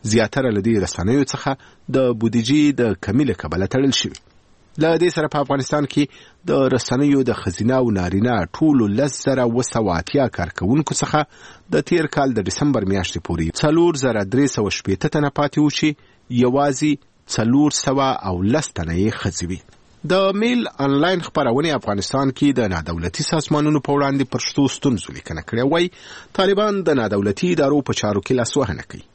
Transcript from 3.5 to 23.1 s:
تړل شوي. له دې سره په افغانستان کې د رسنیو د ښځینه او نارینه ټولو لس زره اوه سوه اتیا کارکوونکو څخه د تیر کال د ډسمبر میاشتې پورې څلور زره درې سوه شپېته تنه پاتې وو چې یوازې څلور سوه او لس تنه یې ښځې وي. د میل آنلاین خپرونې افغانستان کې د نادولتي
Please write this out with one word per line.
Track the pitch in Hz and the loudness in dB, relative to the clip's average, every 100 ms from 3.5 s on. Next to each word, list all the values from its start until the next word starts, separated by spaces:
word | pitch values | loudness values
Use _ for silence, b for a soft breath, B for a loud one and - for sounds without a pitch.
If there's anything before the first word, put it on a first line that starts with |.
| 85 98 | -2 0
تړل | 131 139 | 2 0
شوي. | - - - _ _ _ _ _ - | 0 -4 -10 _ _ _ _ _ -2
له | 160 165 | 2 4
دې | 175 | 2
سره | 160 151 | 0 -2
په | 151 | -2
افغانستان | 135 139 131 151 | -2 -2 0 -2
کې | 143 - 143 B B B - | 0 0 -2 B B B -2
د | 147 131 | 2 2
رسنیو | 127 - 127 143 139 | 2 0 0 2 2
د | 120 | 2
ښځینه | 107 101 87 110 | -2 -4 -2 0
او | 131 123 | 2 2
نارینه | 98 87 95 120 113 | 0 0 0 2 0
ټولو | 82 - 156 139 104 | -2 0 4 4 4
لس | 104 143 - | 2 0 0
زره | 147 131 | -2 2
اوه | 123 117 | 2 0
سوه | 123 120 104 85 | 0 0 0 -2
اتیا | - 139 127 | 0 0 0
کارکوونکو | - 85 - 92 143 151 | -2 -6 -4 0 0 0
څخه | - 147 151 147 B B B - | -4 0 0 -2 B B B -4
د | 156 | -2
تیر | - 175 151 | 0 0 0
کال | - 135 | 0 0
د | 110 | 0
ډسمبر | 90 - 147 123 | -4 -2 0 0
میاشتې | 95 98 90 - - | 0 -2 -2 -8 -6
پورې | 85 82 | -4 -4
څلور | - 156 160 175 151 | 0 2 4 2 2
زره | 127 110 | -2 -2
درې | 98 123 143 | 0 0 0
سوه | - 101 | 0 -2
شپېته | - - 95 151 | -4 -4 -2 0
تنه | 156 143 - | 0 0 0
پاتې | 147 - | -2 2
وو | 151 | 0
چې | - 156 147 b b _ | 2 -2 -2 b b _
یوازې | 123 123 135 143 131 151 143 _ _ - | 2 2 4 0 0 0 -2 _ _ -6
څلور | - 113 135 147 - | -2 2 4 2 2
سوه | - 135 135 123 98 | -2 0 0 -2 -4
او | 90 | -2
لس | 98 147 - | 0 0 -2
تنه | - 82 | -6 -4
یې | 85 107 - | 0 0 -2
ښځې | 101 - 87 | -6 -4 -8
وي. | 92 - - _ _ 147 | -8 -12 -20 _ _ -2
د | 185 190 202 | 0 2 0
میل | 233 240 220 - 139 | 0 0 -4 -2 0
آنلاین | 139 170 185 - | 2 2 0 -2
خپرونې | 160 131 120 165 139 | 0 2 0 0 -2
افغانستان | - 101 - 135 139 | -2 -4 -2 -2 -2
کې | 131 143 127 | 0 0 2
د | 110 | 0
نادولتي | 90 78 85 87 | -2 -4 -4 -4